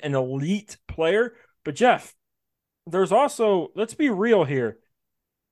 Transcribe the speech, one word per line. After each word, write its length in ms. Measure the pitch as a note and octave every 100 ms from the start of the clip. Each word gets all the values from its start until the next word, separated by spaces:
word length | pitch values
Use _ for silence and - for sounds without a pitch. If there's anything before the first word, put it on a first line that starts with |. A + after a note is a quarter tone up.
an 120 | D3
elite 600 | C#3 B2+ C3+ D3+ G#3 - - -
player. 480 | - D#3+ G#3 A#3+ - _ _
But 100 | -
Jeff, 400 | C#3 B3 D#3+ - _ _ _ _ _ _ _ -
there's 260 | F3 F3+
also, 580 | G#3 C#4+ - G#3+ F#3 D3+
let's 200 | F3+ A3
be 160 | - D4
real 340 | F#3 A#3 G#3
here. 340 | C#3 C3+ A2+ - _ _ _ _ _ _ _